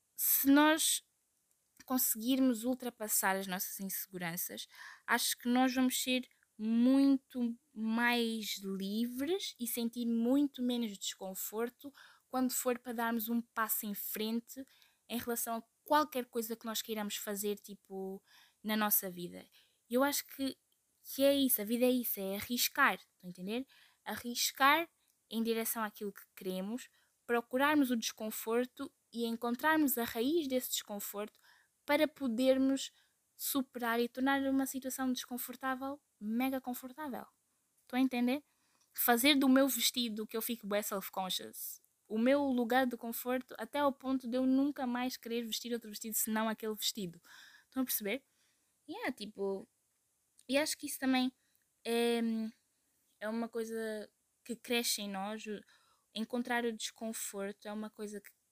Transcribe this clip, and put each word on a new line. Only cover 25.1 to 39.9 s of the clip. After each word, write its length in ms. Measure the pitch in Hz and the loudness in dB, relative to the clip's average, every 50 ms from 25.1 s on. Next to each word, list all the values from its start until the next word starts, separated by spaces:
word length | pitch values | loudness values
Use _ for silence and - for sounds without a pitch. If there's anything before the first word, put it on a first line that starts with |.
| _ _ _ - | _ _ _ -6
em 120 | 208 226 | -4 -2
direção 400 | 220 226 226 226 226 - - 233 | 0 0 0 0 0 -2 -2 -2
àquilo 300 | 220 208 - - 214 202 | -4 -4 -6 -6 -8 -8
que 100 | 202 - - - _ | -8 -10 -16 -20 _
queremos, 540 | - 196 185 185 185 190 202 233 254 - - _ _ _ _ _ _ _ | -10 -6 -4 -4 -4 -4 -4 -6 -8 -10 -14 _ _ _ _ _ _ _
procurarmos 640 | - 240 233 - _ 254 254 277 294 311 302 277 240 | 0 0 0 0 _ 2 4 4 6 6 6 6 4
o 60 | 247 | 2
desconforto 960 | 226 - - - - 220 220 - - - 220 226 240 254 254 _ - 277 - - _ _ _ | 0 -2 -4 -6 -6 -8 -8 -8 -6 -2 0 0 0 0 -2 _ -10 -12 -12 -12 _ _ _
e 120 | - 233 233 | -6 -4 -2
encontrarmos 720 | 233 233 226 - 240 240 247 - 311 311 320 302 262 - 240 | -2 -2 -2 -2 -2 -2 2 2 4 4 4 4 4 2 0
a 60 | 233 | -2
raiz 440 | - - 233 233 277 330 349 302 262 | -2 -2 -2 0 2 2 2 0 0
desse 220 | 254 254 247 - | -2 -2 -2 -2
desconforto 680 | - - - - 208 202 - - - 202 208 220 - _ _ _ - _ _ _ _ _ _ | -4 -6 -6 -6 -8 -10 -10 -8 -8 -8 -10 -10 -12 _ _ _ -20 _ _ _ _ _ _
para 220 | - 285 294 311 294 | 2 2 4 4 2
podermos 840 | - - 277 247 220 233 262 262 262 262 269 269 269 269 - - - _ _ _ _ _ _ _ _ | 0 -2 -4 -2 0 4 4 4 6 6 4 2 2 0 -2 -8 -12 _ _ _ _ _ _ _ _
superar 640 | - - - - 277 254 - - 240 240 233 226 233 | -8 -6 -2 -2 -2 -2 -2 -6 -4 -2 0 2 2
e 80 | 240 240 | 0 0
tornar 320 | - 262 262 277 277 277 | -2 0 2 2 2 2
uma 240 | 269 269 269 269 269 | 2 2 2 2 2
situação 460 | 262 - 262 262 262 - - 262 254 | 0 -2 -6 -6 -6 -4 -2 -2 -2
desconfortável 880 | 247 - - - 247 247 - - 240 - 269 262 262 254 269 269 285 285 _ _ _ _ | -2 -2 -4 -6 -8 -8 -8 -10 -8 -6 -4 -2 -2 -2 -4 -6 -8 -10 _ _ _ _
mega 400 | 208 214 220 240 262 269 269 262 | -6 -2 0 0 2 2 0 -2
confortável. 640 | - 254 247 - 262 254 254 311 311 285 226 - - - _ _ _ _ _ _ _ _ _ _ | -4 -6 -8 -8 -10 -14 -12 -10 -8 -8 -8 -8 -10 -14 _ _ _ _ _ _ _ _ _ _
Estão 160 | _ - - 254 | _ -4 0 2
a 40 | |
entender? 400 | 262 262 - 240 240 247 262 302 - _ _ _ _ _ _ _ _ _ _ | 2 2 2 2 2 2 0 0 -4 _ _ _ _ _ _ _ _ _ _
Fazer 400 | - - 247 240 233 240 294 311 | 0 4 4 6 6 6 6 6
do 140 | 269 277 262 | 6 8 8
meu 200 | 254 269 277 269 | 8 8 6 4
vestido 580 | - 233 226 - | 2 2 0 0